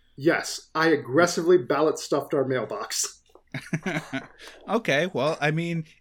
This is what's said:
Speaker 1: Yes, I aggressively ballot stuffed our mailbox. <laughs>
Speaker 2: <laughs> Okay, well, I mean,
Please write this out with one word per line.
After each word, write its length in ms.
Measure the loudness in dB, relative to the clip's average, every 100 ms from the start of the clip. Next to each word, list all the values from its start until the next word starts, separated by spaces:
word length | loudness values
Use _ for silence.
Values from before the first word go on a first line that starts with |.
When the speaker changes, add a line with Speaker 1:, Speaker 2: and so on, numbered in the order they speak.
| _
Speaker 1:
Yes, 540 | -2 2 2 0 -10 -6
I 180 | 0 4
aggressively 680 | 2 2 4 4 2 4 4
ballot 400 | 4 2 2 0
stuffed 340 | -2 -2 0
our 120 | -2
mailbox. 720 | 0 -2 -4 -8 -6 -4 -6 -8
<laughs> 60 | _ _ _ -14 -8 -6
Speaker 2:
<laughs> 840 | -4 -6 -6 -8 -10 -16 -20 -16 -4
Okay, 420 | -2 0 0 0
well, 240 | 0 -2 0
I 100 | 0
mean, 340 | 0 -2 -4 -6 _